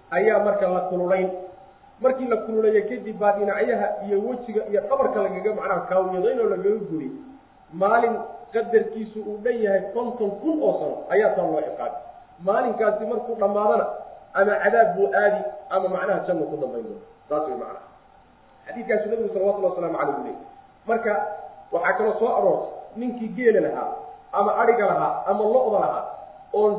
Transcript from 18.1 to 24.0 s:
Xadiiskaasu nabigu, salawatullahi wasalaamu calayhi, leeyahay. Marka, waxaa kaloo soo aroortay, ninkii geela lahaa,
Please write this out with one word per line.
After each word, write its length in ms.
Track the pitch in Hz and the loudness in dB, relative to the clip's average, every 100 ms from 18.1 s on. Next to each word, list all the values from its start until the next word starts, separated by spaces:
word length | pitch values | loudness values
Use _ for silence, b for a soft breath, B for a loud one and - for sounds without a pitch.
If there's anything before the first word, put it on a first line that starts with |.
| - _ _ _ _ - | -20 _ _ _ _ -14
Xadiiskaasu 420 | 233 220 208 208 | -10 -2 -2 0
nabigu, 200 | 226 202 | -2 -2
salawatullahi 440 | 190 196 196 185 | 0 0 2 0
wasalaamu 260 | 175 170 - | 0 -4 -2
calayhi, 240 | 143 - | -2 -2
leeyahay. 240 | - - - - - _ - | -6 -10 -16 -20 -20 _ -2
Marka, 260 | 226 220 208 - - - - - | 0 0 -2 -2 -6 -14 -18 -4
waxaa 200 | - 180 | 0 2
kaloo 220 | 202 214 - | 2 2 2
soo 120 | - - | 2 4
aroortay, 320 | 190 - - - - 214 | 4 2 -2 -10 -14 -8
ninkii 320 | 247 240 220 | -6 -4 -6
geela 320 | 180 240 196 | 0 4 4
lahaa, 320 | 151 - - - | 2 -2 -6 -8